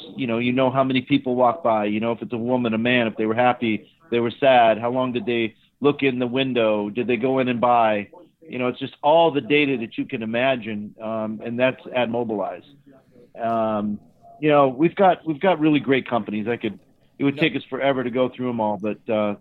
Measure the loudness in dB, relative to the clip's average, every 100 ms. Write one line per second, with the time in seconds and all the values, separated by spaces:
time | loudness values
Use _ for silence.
0 | -14 -8 -4 -2 0 2 2 2 2 0
1 | 0 0 0 2 2 2 0 0 0 -2
2 | -2 -4 -6 -6 -2 0 0 0 2 2
3 | 0 -2 -2 2 2 2 -2 -4 -6 _
4 | -4 -2 -2 0 4 6 6 4 0 -2
5 | -2 -4 -4 -2 -4 -6 _ -2 0 2
6 | 0 0 -2 -2 -2 0 2 0 -2 -4
7 | -2 -2 0 0 0 0 2 4 2 0
8 | -4 -14 -20 _ -12 -6 -4 -4 -8 -4
9 | 2 4 4 2 2 2 2 -2 -6 -8
10 | -8 -6 -4 -2 0 -2 -4 -8 -10 -12
11 | -8 -6 -6 -8 -8 0 0 -2 -6 -2
12 | -2 -2 -4 -4 -6 -8 -16 -20 _ -20
13 | _ -20 -20 -8 -4 -2 0 -2 -4 -6
14 | -10 _ -20 -4 2 4 4 4 0 4
15 | 4 4 -2 -2 0 2 4 2 2 0
16 | 0 -4 -4 -6 -4 -4 -4 -8 _ _
17 | _ -4 -2 0 0 -2 -8 -2 0 0
18 | -2 -2 -2 -2 -6 -2 -2 -2 -6 -6
19 | -4 -2 -2 -4